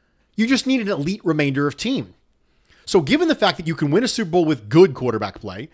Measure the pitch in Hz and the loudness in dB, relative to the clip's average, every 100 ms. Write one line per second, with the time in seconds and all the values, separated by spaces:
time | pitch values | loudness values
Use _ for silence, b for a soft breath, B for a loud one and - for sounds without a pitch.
0 | _ _ _ - 226 262 262 262 202 180 | _ _ _ -4 0 0 0 -2 0 -2
1 | 147 208 175 156 143 135 143 - 226 262 | -4 -4 -2 0 0 0 -2 -4 -4 -4
2 | 113 _ _ _ _ _ b b - 190 | -6 _ _ _ _ _ b b 0 0
3 | 143 294 339 - 196 - 160 156 147 170 | 2 2 2 2 0 0 -6 -2 0 2
4 | 247 - 185 180 156 135 104 156 185 131 | 0 -2 0 0 2 -2 2 6 6 4
5 | 123 110 101 - 104 92 147 | -4 -4 -6 -8 -12 -12 -14